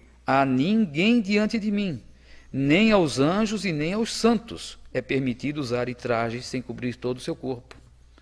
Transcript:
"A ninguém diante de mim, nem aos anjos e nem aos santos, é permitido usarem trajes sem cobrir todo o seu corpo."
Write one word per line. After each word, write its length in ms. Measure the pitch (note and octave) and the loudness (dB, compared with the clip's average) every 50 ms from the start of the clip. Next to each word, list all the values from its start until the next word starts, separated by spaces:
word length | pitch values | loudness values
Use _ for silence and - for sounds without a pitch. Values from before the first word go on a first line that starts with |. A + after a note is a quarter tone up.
| - - - _ _ - | -14 -20 -20 _ _ 2
"A 180 | C3 C#3 C#3 | 2 4 4
ninguém 760 | C3+ B2+ B2+ C#3 F3+ G#3+ A3+ A3 D#3+ C#3 D#3 F#3 A3 A#3+ A#3+ | 4 4 2 2 4 2 2 2 0 0 0 2 4 4 2
diante 360 | G3 F#3+ G#3 G3+ G#3+ G#3 - A3+ | 2 2 0 0 0 0 -2 -2
de 140 | F#3+ G#3+ | -2 -2
mim, 320 | G3+ G3+ G3+ F#3+ D3 A2+ - - - - - - - - - - - | -2 -2 -2 -2 -4 -6 -10 -14 -20 -20 -20 -20 -20 -20 -16 -8 -4
nem 380 | C3 C#3 C#3 D3 F#3 A3 A3 | -2 2 4 4 4 6 6
aos 260 | G#3+ G3 E3+ D3 G#2+ B2 | 6 6 4 4 2 2
anjos 480 | C3+ D3+ F#3 G#3 A3+ G3 A3 G3+ F3 | 2 2 2 2 0 0 -2 -2 -4
e 60 | G3+ | -2
nem 220 | D#3+ D3 D3 E3 F#3+ | -2 -2 -2 -2 -2
aos 200 | A3 A#3 - - | -2 -4 -4 -2
santos, 640 | - - A3+ A#3+ G#3 - - E2+ E2 - - - - - - - | 0 2 2 2 2 0 -6 -12 -12 -12 -14 -16 -18 -14 -8 -6
é 80 | C3 | -6
permitido 560 | A#2+ - C#3+ C3 C3+ B2+ A#2 - - C#3 D3 D3+ | -4 -2 -2 -2 0 -2 -4 -4 -4 -6 -6 -6
usarem 380 | C#3+ A2+ A#2+ A#2+ B2 B2+ B2 | -4 -4 -4 -4 -4 -4 -6
trajes 500 | - - B2+ A#2+ A2+ A#2 A#2 A2+ B2 A#2+ | -6 -4 -2 0 0 0 -2 -4 -6 -8
sem 160 | - - C3 | -8 -8 -8
cobrir 340 | A#2+ - A#2 A2+ A#2 B2 A#2+ | -8 -8 -10 -8 -8 -8 -8
todo 220 | - - B2+ B2+ B2+ | -6 -6 -6 -6 -6
o 40 | |
seu 140 | - - E3 | -6 -8 -8
corpo." 400 | - - B2+ B2+ A#2 - - - - - - - - - - - - | -8 -8 -8 -8 -8 -12 -16 -20 -20 -20 -20 -20 -20 -20 -20 -20 -20